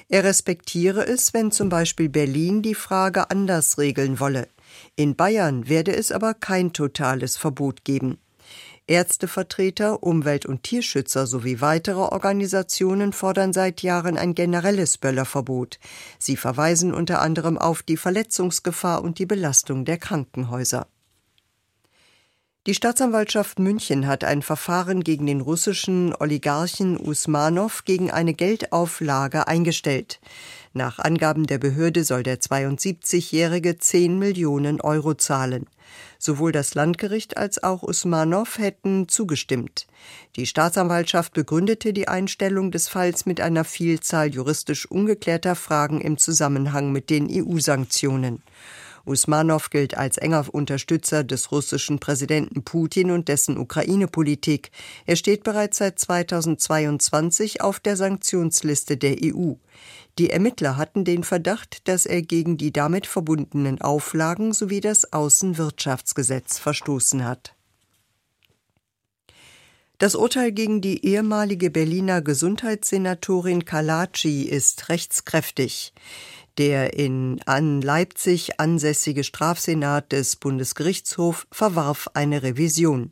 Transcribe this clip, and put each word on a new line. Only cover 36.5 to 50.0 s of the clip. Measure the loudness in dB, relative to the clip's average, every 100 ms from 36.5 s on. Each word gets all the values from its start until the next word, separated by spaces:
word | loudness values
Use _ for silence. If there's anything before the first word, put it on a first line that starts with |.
das | 2 0 2
Landgericht | 2 2 -2 -4 -4 -6
als | -4 -2
auch | -2 -2
Usmanow | -4 -2 0 2 2 2 0 -2
hätten | -4 -2 0 0 0
zugestimmt. | 0 0 -2 0 -2 -2 -10 -14 _ -20 -20 -14 -8
Die | -4
Staatsanwaltschaft | 2 2 2 2 2 2 0 0
begründete | -2 0 2 2 0 -2
die | -2 -2
Einstellung | -2 -4 -2 0 0 -2
des | -2 -4
Falls | 0 0 0 -4
mit | -2
einer | 0 0
Vielzahl | -2 -2 0 0 0 0 0
juristisch | 0 -2 -2 -2 -6 -2
ungeklärter | 0 0 0 0 0 0 -2
Fragen | 0 0 2 0
im | -2 0
Zusammenhang | 2 2 2 2 0 0 0
mit | -2 0
den | 0 2
E-U-Sanktionen. | -2 0 0 2 0 0 0 0 0 -2 -4 -12 -20 -20 -20 -20 -16 -4
Usmanow | 0 2 4 4 2 0
gilt | 0 0
als | -2